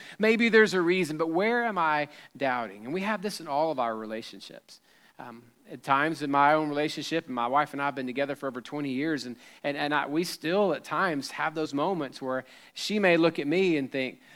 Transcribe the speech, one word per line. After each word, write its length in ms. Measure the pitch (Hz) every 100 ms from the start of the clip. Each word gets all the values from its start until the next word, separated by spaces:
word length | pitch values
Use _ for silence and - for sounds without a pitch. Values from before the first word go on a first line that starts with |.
| - -
maybe 320 | 214 226 233
there's 240 | 220 208
a 60 | 180
reason, 360 | 170 185 151 156
but 140 | 165
where 340 | 165 220 240
am 140 | 233 185
I 300 | 160 151 143 - - 131
doubting? 480 | 135 123 110 101
And 80 | 117
we 80 | 180
have 220 | 202 208
this 180 | 202 -
in 80 | 160
all 240 | 139 160
of 60 | 135
our 180 | 117 110
relationships. 840 | 107 110 - 95 - - _ - _ _ _ -
Um, 240 | 123 117 120 _ -
at 100 | 135
times 380 | 143 139 156 147
in 100 | 143
my 220 | 143 143
own 160 | 156 151
relationship, 580 | 147 147 156 151 160 147
and 80 |
my 120 | 123 120
wife 260 | 139 143
and 80 | 143
I 60 | 143
have 80 |
been 120 | 135 127
together 300 | 127 139 139
for 100 | 135
over 140 | 123
twenty 300 | - 147 143
years, 340 | 127 160 147
and, 120 | 123 113 - -
and, 140 | 147 143
and 160 | 147
I, 120 | 147 139
we 160 | 151
still 520 | 175 - 156 196 196
at 100 | 135
times 460 | - 156 185 143 131
have 240 | - 156
those 180 | 160 156
moments 480 | 139 165 180 135 -
where 240 | 131 131 - - -
she 240 | - - 208
may 180 | 185 170
look 220 | 165 160
at 80 | 143
me 320 | 175 185 151
and 120 | 131
think, 300 | 139 127 - -